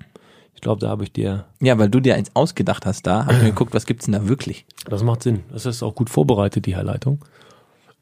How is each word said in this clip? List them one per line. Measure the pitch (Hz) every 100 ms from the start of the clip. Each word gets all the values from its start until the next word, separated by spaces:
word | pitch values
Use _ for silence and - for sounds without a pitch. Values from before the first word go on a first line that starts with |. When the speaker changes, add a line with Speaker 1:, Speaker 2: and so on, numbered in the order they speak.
| - - _ _ _ _
Speaker 1:
Ich |
glaube, | 117 104
da | 107
habe | 107
ich | 101
dir | 113 104 98 - -
Speaker 2:
Ja, | 131 113
weil | 104
du | 127
dir | 131 101
eins | 98 -
ausgedacht | 165 - 98 98 95
hast | - 90
da, | 104 139
hab |
ich | 123
mir | 113
geguckt, | 101 120 113
was | -
gibt's | 113 -
denn |
da | 101 101
wirklich? | 139 - 90 _ - -
Speaker 1:
Das | 101
macht | 117 117
Sinn. | 123 104 -
Das | 107 127
ist | 117
auch | 117 -
gut | 117
vorbereitet, | 143 143 104 101 104 98
die | 92
Herleitung. | 98 98 131 147 - _ - - _ _ _ _